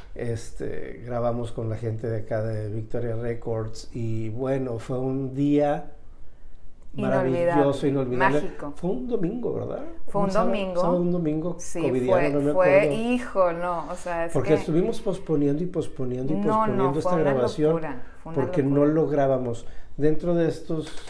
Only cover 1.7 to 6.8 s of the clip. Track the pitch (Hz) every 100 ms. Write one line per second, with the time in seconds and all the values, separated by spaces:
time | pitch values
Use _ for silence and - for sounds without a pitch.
1.7 | 110 117 110 120 110 - 113 110 107 107
2.7 | 107 110 123 117 113 120 117 123 113 110
3.7 | - - 127 113 113 110 110 131 135 131
4.7 | 113 - 127 131 135 135 131 143 147 147
5.7 | 156 - - - - - - - - -
6.7 | -